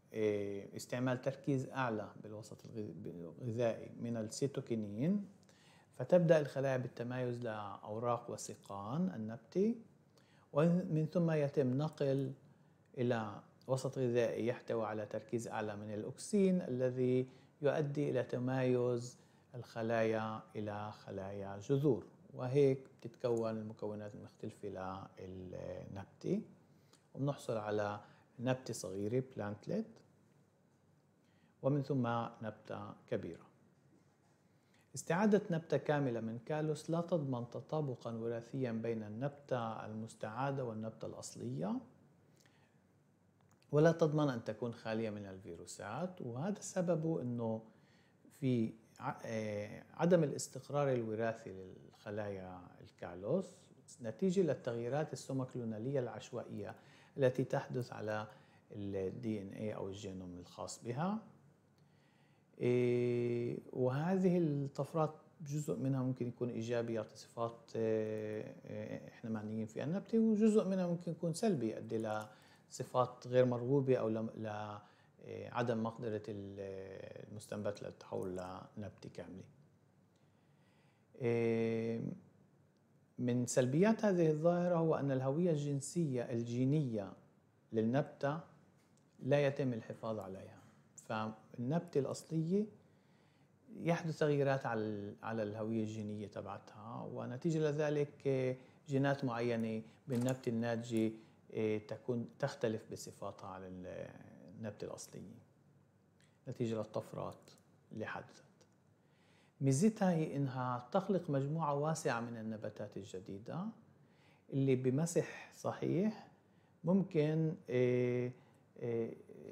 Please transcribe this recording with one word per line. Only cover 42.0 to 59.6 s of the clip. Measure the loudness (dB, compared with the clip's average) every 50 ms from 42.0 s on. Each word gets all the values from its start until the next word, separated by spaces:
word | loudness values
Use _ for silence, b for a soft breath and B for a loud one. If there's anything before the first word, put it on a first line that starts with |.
| -20 -20 _ _ b b b b b b b b b b b b b b _ _ _ _ _ _ _ _ _ _ _ _ _ _ _ 2 6
ولا | 6 8 8 8
تضمن | 6 4 4 4 4 4 2
أن | 2 0 -2
تكون | -4 -4 -4 -4 -6 -6
خالية | -4 -4 -2 -2 0 0 -2
من | -4 -6 -8
الفيروسات، | -10 -12 -12 -12 -12 -12 -12 -12 -12 -12 -10 -8 -8 -6 -4 -6 -6 -6 -8 -8
وهذا | -6 -4 -4 -4 -4 -4 -4
سببه | -8 -6 -2 0 0 2 2 2 2 0 0 0 -2
إنه | -2 -2 0 0 0 -2 -2 B B B B B B B B B B B _ -20 -20 -8 -2
في | 2 2 4 4 4 2 -2 -6 -18 -20 -16 -8
ع-، | -8 -6 -6 -6 -6
إيه، | -4 -4 -2 -2 -2 -2 -4 -4 -6 -8 -12 -16 -12 -2
عدم | 2 6 6 8 8 6
الاستقرار | 4 0 -2 -6 -6 -8 -10 -8 -2 0 2 2 4 2
الوراثي | 2 2 0 0 0 0 0 -2 -4 -8 -12 -12
للخلايا | -12 -12 -14 -16 -18 -20 -20 -20 -14 -10 -6 -6 -4 -4 -4 -6 -6 -8 -10 -10 -12 -14 -16 -18 -20
الكالوس | -20 -20 -16 -12 -12 -10 -10 -6 -4 -2 -2 -2 -2 -4 -10 -20 -20 -20 -20 -20 -20 -20 -16 -10 -8
نتيجة | -8 -2 0 0 2 4 4
للتغييرات | 4 4 2 0 -2 -4 -4 -2 -2 0 0 0 0 -2 -4
السوموكلونالية | -8 -6 -4 -2 -2 -2 -2 -4 -4 -4 -4 -4 -4 -2 -2 0 0
العشوائية | 0 -2 -4 -8 -10 -8 -8 -8 -8 -8 -8 -8 -8 -8 -10 B B B B B B B B
التي | 4 4 4 4 4 0
تحدث | 0 0 -2 -2 -2 -4 -4 -4 -4 -6
على | -6 -4 -2 -2 -2 -4 -6 B B B B B B B -14 -10
ال | -8 -4 -2 -2 0 0 -2 -2 -4
دي | -2 -2 -2 -2 -4
إن | -6
إيه | -8 -6